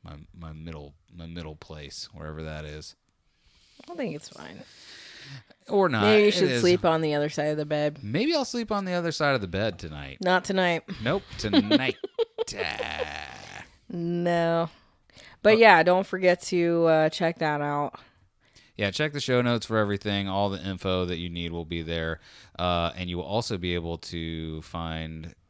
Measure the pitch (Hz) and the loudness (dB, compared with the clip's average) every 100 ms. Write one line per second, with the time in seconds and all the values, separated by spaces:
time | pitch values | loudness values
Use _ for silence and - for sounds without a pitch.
0 | 85 76 - 87 82 78 82 78 71 _ | -18 -18 -20 -18 -16 -14 -14 -14 -16 _
1 | _ 85 82 85 78 76 - 78 71 - | _ -18 -14 -12 -14 -14 -18 -16 -14 -14
2 | - - 78 78 78 78 76 76 - _ | -16 -14 -12 -10 -10 -10 -12 -14 -16 _
3 | _ _ _ _ _ _ _ _ - 339 | _ _ _ _ _ _ _ _ -16 -8
4 | 233 147 - - - - - - - - | -8 -8 -14 -18 -18 -18 -20 -20 -20 -20
5 | - - 139 135 _ _ - 202 185 117 | -20 -20 -18 -18 _ _ -2 2 4 4
6 | 101 214 208 180 185 123 175 180 175 160 | 6 8 6 6 4 4 4 6 4 2
7 | 160 147 147 151 151 151 147 151 147 147 | 2 0 0 -2 -2 -2 -2 0 0 -2
8 | 104 139 277 330 254 240 220 208 185 175 | -4 -2 0 0 -2 -4 -2 -4 -2 -2
9 | 170 156 147 131 95 95 110 85 82 73 | -2 0 2 2 0 -2 -2 -4 -10 -10
10 | 69 67 180 180 - 190 180 165 - 147 | -12 -4 2 2 2 0 2 0 -6 -6
11 | 113 190 - - 107 294 104 294 - - | -2 -2 -4 -6 2 2 4 2 2 -4
12 | - - 453 - 453 - 78 - 113 78 | -10 -4 -4 -4 -8 -6 -6 -6 -8 -6
13 | 78 76 71 64 - - - _ _ 175 | -8 -8 -12 -16 -16 -18 -18 _ _ -6
14 | 170 175 175 170 165 165 165 - _ _ | -4 -2 0 2 2 0 -2 -8 _ _
15 | _ - - - 208 220 226 175 165 180 | _ -20 -20 2 6 8 10 10 8 4
16 | 196 185 180 175 - 180 170 170 165 160 | 2 2 4 2 0 0 2 4 6 6
17 | 156 - 170 170 156 147 147 147 143 - | 4 2 -2 0 -2 -2 -2 -2 -4 -8
18 | - _ _ _ _ _ _ - 101 - | -20 _ _ _ _ _ _ -4 -4 0
19 | 151 143 - 123 123 120 - 110 104 101 | -2 -2 0 2 4 0 0 0 2 0
20 | 107 101 98 95 101 95 95 92 98 92 | 0 -2 0 0 0 -2 -6 -4 -2 0
21 | 90 85 87 85 85 85 82 85 80 82 | 0 -4 -6 -6 -6 -6 -6 -6 -4 -4
22 | 82 80 - - - - 90 87 85 - | -4 -6 -12 -20 -20 -4 0 0 -2 -4
23 | 90 87 78 107 120 98 90 87 82 82 | -6 -6 -4 -4 -2 -4 -2 -4 -4 -8
24 | - 85 82 80 80 78 - 85 82 80 | -8 -8 -6 -6 -8 -10 -10 -8 -6 -8
25 | 80 80 80 - | -8 -10 -14 -18